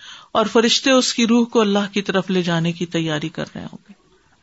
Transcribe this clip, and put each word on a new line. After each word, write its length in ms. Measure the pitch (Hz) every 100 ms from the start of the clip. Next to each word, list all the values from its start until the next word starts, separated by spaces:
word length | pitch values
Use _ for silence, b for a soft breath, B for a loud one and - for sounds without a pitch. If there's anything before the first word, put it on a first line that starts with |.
| B B B
اور 140 | 226 208
فرشتے 460 | 233 226 - 277
اس 220 | 262 247
کی 120 | - 226
روح 180 | 240
کو 160 | 233 240
اللہ 320 | 208 202 202
کی 100 | 202
طرف 280 | 196 190 180
لے 120 | 185
جانے 300 | 175 165 170
کی 140 | 170 175
تیاری 420 | 170 160 151 156
کر 160 | - 151
رہے 100 | -
ہوں 140 | - - -
گے۔ 40 | - _ _ _ _